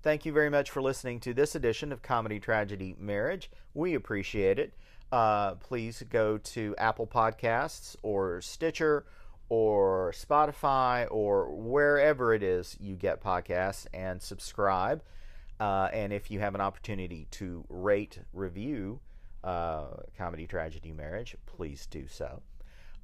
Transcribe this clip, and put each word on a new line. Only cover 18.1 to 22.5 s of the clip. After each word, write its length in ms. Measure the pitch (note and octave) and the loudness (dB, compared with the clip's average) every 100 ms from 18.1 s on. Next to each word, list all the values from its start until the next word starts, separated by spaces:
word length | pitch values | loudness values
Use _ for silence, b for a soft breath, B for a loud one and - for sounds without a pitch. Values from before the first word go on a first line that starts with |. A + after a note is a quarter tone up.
| - - | -12 -14
review, 680 | F2+ F#2+ F2 B2 C#3 F#2+ B2 - - - - | -8 -6 -6 -6 -6 -6 -8 -14 -18 -14 -10
uh, 440 | F#2 F2 E2+ D#2+ C#2 - - - | -4 -2 -2 -4 -6 -12 -14 -8
Comedy 300 | F2+ E2 E2 | -8 -8 -6
Tragedy 440 | F2+ D#2+ D#2 D#2+ | -6 -6 -8 -10
Marriage, 460 | D#2 D2 F#2+ A#2+ - | -10 -8 -8 -10 -12
please 420 | - - D#2+ C#2 - | -14 -10 -10 -8 -12
do 220 | D#2+ C2+ | -12 -12
so. 320 | - D2 - - | -10 -10 -10 -14